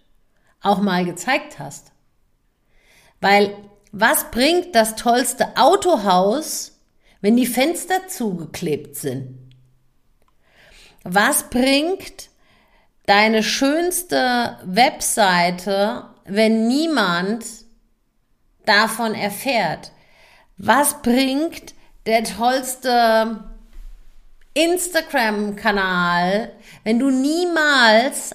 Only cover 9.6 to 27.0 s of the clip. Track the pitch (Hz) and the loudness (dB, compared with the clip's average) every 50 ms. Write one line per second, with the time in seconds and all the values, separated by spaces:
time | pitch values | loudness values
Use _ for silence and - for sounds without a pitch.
9.6 | _ _ _ _ _ _ _ _ _ _ _ _ _ _ _ _ _ _ _ _ | _ _ _ _ _ _ _ _ _ _ _ _ _ _ _ _ _ _ _ _
10.6 | _ _ - - - - _ _ - 185 180 202 214 262 294 - - - - 240 | _ _ -20 -20 -20 -20 _ _ -10 -2 2 2 2 2 2 0 -4 -2 0 0
11.6 | 254 269 277 285 302 339 392 381 - - - - - - _ _ _ _ _ _ | 2 4 2 2 2 0 -4 -6 -8 -14 -18 -20 -20 -20 _ _ _ _ _ _
12.6 | _ _ _ _ _ _ _ _ _ - 202 208 214 220 226 220 214 220 - - | _ _ _ _ _ _ _ _ _ 2 4 4 4 4 4 2 0 -2 -2 0
13.6 | 277 277 294 330 349 359 359 - - - 285 269 254 247 247 240 233 - - - | 0 0 2 0 0 -2 -4 -6 -4 -2 -2 0 0 0 0 0 -2 -4 -6 -10
14.6 | - 185 185 220 254 302 302 - - - - 240 208 185 180 175 175 180 180 180 | -12 -2 2 4 4 4 2 -2 -6 -4 0 2 2 4 4 4 2 0 -2 -4
15.6 | - 208 196 196 202 220 240 - - - - _ _ - 196 214 220 220 220 220 | -4 -2 0 0 0 0 -2 -6 -12 -18 -20 _ _ -4 0 2 2 4 2 2
16.6 | 220 233 254 285 330 330 302 240 202 180 170 175 185 190 226 233 - - - - | 2 2 2 0 0 0 0 0 0 0 0 0 -2 -4 -4 -6 -8 -12 -18 -20
17.6 | - _ _ _ _ _ _ _ _ _ _ _ _ _ _ _ _ _ _ _ | -20 _ _ _ _ _ _ _ _ _ _ _ _ _ _ _ _ _ _ _
18.6 | _ 214 208 208 220 214 220 233 233 220 202 131 190 202 190 - - 269 254 220 | _ 2 2 4 2 2 -2 -4 -4 -4 -4 -4 -6 -6 -6 -6 -4 -2 -2 0
19.6 | 185 156 - - - - - _ _ _ _ _ _ _ _ _ _ _ _ - | -2 -2 -4 -6 -10 -16 -20 _ _ _ _ _ _ _ _ _ _ _ _ -4
20.6 | 196 214 226 269 294 285 - - - 233 240 254 269 262 262 285 320 330 - - | 0 2 2 2 2 0 -2 -2 0 0 2 2 2 0 0 -2 -2 -4 -6 -10
21.6 | - - - - - - - - - 226 220 233 220 185 180 208 233 247 262 277 | -18 -20 -20 -20 -20 -20 -20 -10 -2 0 0 0 0 -2 -4 -2 0 0 0 0
22.6 | 254 - - - - 254 240 240 233 226 220 220 220 226 220 208 - - - - | -4 -6 -10 -6 -2 0 2 4 4 4 4 2 0 -2 -4 -8 -12 -16 -18 -20
23.6 | - - - - - - - - - - - - - - - - - - - 285 | -20 -20 -18 -18 -16 -16 -18 -20 -20 -20 -20 -20 -20 -20 -20 -20 -20 -6 -2 0
24.6 | 330 339 359 359 - 359 - 330 320 - - 269 226 214 208 208 208 208 196 - | 0 2 0 -2 -4 -4 -4 -4 -4 -2 -2 -2 0 0 -2 -2 -4 -6 -6 -4
25.6 | - 220 202 196 190 185 180 180 180 175 170 175 175 180 196 214 233 - - - | -2 0 0 0 0 0 0 0 0 0 0 0 0 0 0 -2 -4 -6 -12 -20
26.6 | - - - - - 214 226 233 | -20 -20 -20 -8 -4 -2 0 2